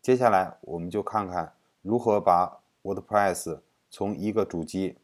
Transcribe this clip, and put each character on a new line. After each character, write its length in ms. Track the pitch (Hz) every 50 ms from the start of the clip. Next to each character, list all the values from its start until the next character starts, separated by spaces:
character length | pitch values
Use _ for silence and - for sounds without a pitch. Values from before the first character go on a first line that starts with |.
接 140 | _ - 127
下 160 | 123 127 120
来 280 | 104 92 92 - - _
我 180 | - - - 85
们 100 | 85 90
就 140 | 87 104 98
看 240 | - - 110 101
看 300 | 92 90 90 82 - _ _ _ _ _ _ _
如 160 | 95 110 120
何 220 | 117 117 104 104
把 400 | - - 90 87 90 90 - - _ _ _ _ _
WordPress 800 | 95 98 95 95 _ 104 104 101 98 90 - - 85 80 - _ _ _ _ _ _
从 240 | - - 101 98 104
一 140 | 69 90 107
个 140 | 101 110 98
主 180 | - - 87 80
机 360 | 78 - 95 95 95 - _